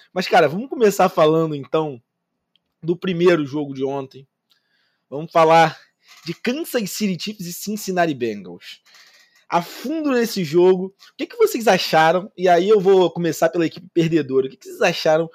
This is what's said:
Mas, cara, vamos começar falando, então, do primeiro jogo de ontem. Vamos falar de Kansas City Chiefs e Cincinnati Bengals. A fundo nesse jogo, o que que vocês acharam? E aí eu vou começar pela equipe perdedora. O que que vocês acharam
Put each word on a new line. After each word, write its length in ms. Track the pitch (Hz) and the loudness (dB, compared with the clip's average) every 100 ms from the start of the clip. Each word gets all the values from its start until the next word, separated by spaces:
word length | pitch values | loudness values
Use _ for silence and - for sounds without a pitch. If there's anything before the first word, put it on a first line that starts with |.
| _ | _
Mas, 140 | 180 190 | -8 0
cara, 220 | 202 151 | 2 2
vamos 200 | 175 269 | 0 -8
começar 400 | 330 214 196 185 | 0 0 2 0
falando, 460 | 180 156 160 160 | 2 2 2 -2
então, 480 | 147 131 160 156 123 _ _ _ _ _ _ _ _ | -6 -4 -4 -4 -8 _ _ _ _ _ _ _ _
do 140 | 160 175 | -6 -6
primeiro 500 | 185 170 185 170 143 | -4 2 2 2 0
jogo 260 | 147 143 | -6 -8
de 120 | 135 | -6
ontem. 420 | 135 139 135 131 139 _ _ _ _ _ _ _ _ | -6 -6 -10 -16 -20 _ _ _ _ _ _ _ _
Vamos 220 | 135 165 | -12 -2
falar 480 | 170 160 165 160 - _ _ _ - 151 | 2 4 6 4 0 _ _ _ -18 -12
de 80 | |
Kansas 560 | 170 - 269 339 262 196 | -6 -4 -4 -4 -6 -6
City 320 | - 214 175 | -4 -4 -4
Chiefs 240 | - 214 170 | -8 -12 -14
e 60 | |
Cincinnati 640 | 170 - 214 - 185 170 | -12 -10 -10 -6 -2 -2
Bengals. 640 | 139 120 104 90 87 - - _ _ _ _ _ _ _ | -2 -6 -6 -12 -18 -20 -20 _ _ _ _ _ _ _
A 140 | 170 | -4
fundo 480 | 170 - 240 320 294 | -4 -10 -8 -4 -2
nesse 320 | 247 233 202 | 0 -2 -4
jogo, 440 | 160 165 180 185 190 | -2 4 4 4 -2
o 60 | - - - | -14 -20 -12
que 100 | 294 | -12
que 100 | 480 | 0
vocês 320 | 427 349 220 | 0 0 0
acharam? 640 | 185 - 160 160 180 202 - | 0 2 2 4 2 -4 -4
E 120 | 180 | 2
aí 200 | 175 190 | 2 4
eu 120 | 214 | 4
vou 280 | 185 190 175 | 6 4 4
começar 360 | 170 170 147 165 | 0 -4 0 -2
pela 180 | 175 160 | 0 -2
equipe 200 | - - | -4 -6
perdedora. 540 | - 165 160 135 131 131 | -2 0 0 0 0 -2
O 20 | |
que 60 | 131 | -6
que 80 | |
vocês 180 | - - | -20 -2
acharam 480 | 202 170 160 156 165 | -2 0 0 0 0